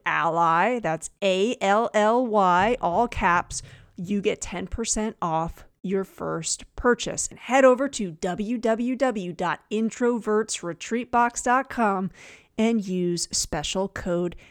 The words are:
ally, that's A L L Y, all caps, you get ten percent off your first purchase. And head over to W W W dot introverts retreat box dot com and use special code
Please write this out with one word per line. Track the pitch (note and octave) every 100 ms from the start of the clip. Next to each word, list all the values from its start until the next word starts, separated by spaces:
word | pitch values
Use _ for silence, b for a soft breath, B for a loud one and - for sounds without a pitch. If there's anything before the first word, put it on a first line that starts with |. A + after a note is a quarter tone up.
ally, | - D#3 D#3 E3 E3+ E3 G3 B3
that's | F#3+ E3 - -
A | G3 F#3 G#3 B3
L | G3 G3+ A#3
L | G#3+ G#3+ A#3+ B3+
Y, | G#3 F#3 F3 G3+ B3
all | F3 F3 A#3
caps, | - F#3 F3 - - B B B -
you | F3 G3+
get | G3 F#3
ten | - F3 F3+
percent | - A3+ - G#3+ -
off | F3 D#3+ E3 - - _
your | - G3
first | F#3 - E3 D#3+ D#3+ - - -
purchase. | B3 A#3+ E3+ - -
And | F#3+
head | - C4
over | C4 B3 C#4
to | - G3
W | D#3+ F#3 F3+ G#3 B3
W | A3+ A3 A#3+ B3+
W | C4 A3 F3+
dot | E3+ F3 D#3 _
introverts | G#3+ A3+ - A#3+ A#3+ G#3 G#3+ A3 -
retreat | E3+ E3 - A#3 B3
box | A#3+ A#3+ -
dot | B3+ B3 C4
com | - A3 G3 F#3 B B B B -
and | A3+ A#3
use | F#3+ F#3 F3 E3+ -
special | - - D#3+ C#3+ F#3+ F#3+
code | - - F3 F3 F3 b